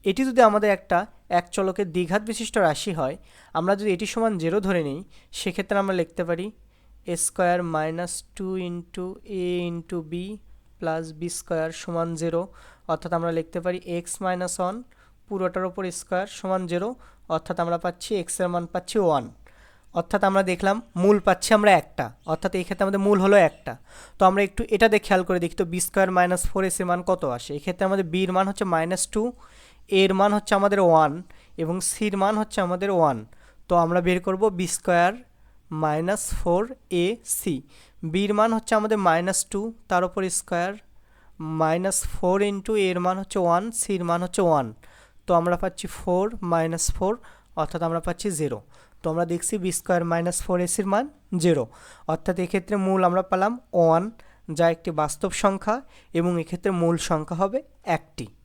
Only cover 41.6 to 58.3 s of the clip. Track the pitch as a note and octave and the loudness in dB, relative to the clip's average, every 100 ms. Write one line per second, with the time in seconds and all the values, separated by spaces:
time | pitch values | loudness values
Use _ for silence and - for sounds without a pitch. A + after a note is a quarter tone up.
41.6 | D#3 E3+ F#3+ F#3 - - F3+ G3 G#3 G3 | 2 2 0 -2 -2 -2 2 2 0 -2
42.6 | G3 A3 F#3+ F3+ F3+ F#3 F#3+ G3 F3 E3+ | -2 0 2 0 -2 -2 -4 -2 2 2
43.6 | A3 A3+ - F#3+ F3 E3+ F3+ - F3 D3+ | 0 -6 -4 -2 0 -2 -2 0 4 4
44.6 | A#2 G#2+ - - - - - E3+ E3+ F3 | 2 -8 -20 -20 -20 -16 2 2 2 0
45.6 | F#3+ - - - - F3+ G#3 A3+ F3 E3 | -2 -6 -12 -8 -2 0 0 -4 -2 0
46.6 | D#3+ E3 - - F#3 A#3 - - _ - | 0 -2 -2 0 -2 -2 -8 -20 _ -6
47.6 | D3+ E3 E3 E3 E3 F3 G#3 D#3 D3 A2 | -4 -2 -2 -2 -4 -4 -4 -2 -4 -4
48.6 | - - - - E3 D#3+ E3+ E3+ - G#3+ | -12 -20 -20 -8 -4 -2 -2 -2 -4 -4
49.6 | F3+ F3 - F3 E3+ E3+ E3+ F3 - F3+ | -4 -4 0 0 0 0 -2 -4 -2 -2
50.6 | F3 - G3 G3+ C#4+ _ _ F3+ E3+ D3+ | 0 -2 0 0 -2 _ _ 0 2 2
51.6 | A2+ - - - - D#3+ - F3+ F3 G3 | 0 -10 -20 -12 -6 -4 -2 -4 -2 -2
52.6 | F3+ G#3 F#3+ F#3+ F3+ F3+ F#3 F#3 G3+ B3 | -2 -2 2 4 4 2 0 0 0 -2
53.6 | _ F3+ E3 E3 G3+ A3+ - - - D#3 | _ 2 4 4 0 -10 -20 -20 -10 0
54.6 | E3+ E3 - D#3 D3+ - G3 - G3+ G3 | 2 2 -4 -2 -4 -4 -6 0 0 0
55.6 | - A#3+ - - _ E3 F3 E3+ D#3+ F3 | -4 -6 -8 -20 _ -2 0 -2 -4 -4
56.6 | G3 F3+ E3+ E3+ - D#3+ D3+ E3+ G3 B3+ | -2 2 2 0 0 -2 -2 -2 -2 -2
57.6 | - - - D#3+ - - A2 | -8 -14 -4 -4 -4 -14 -14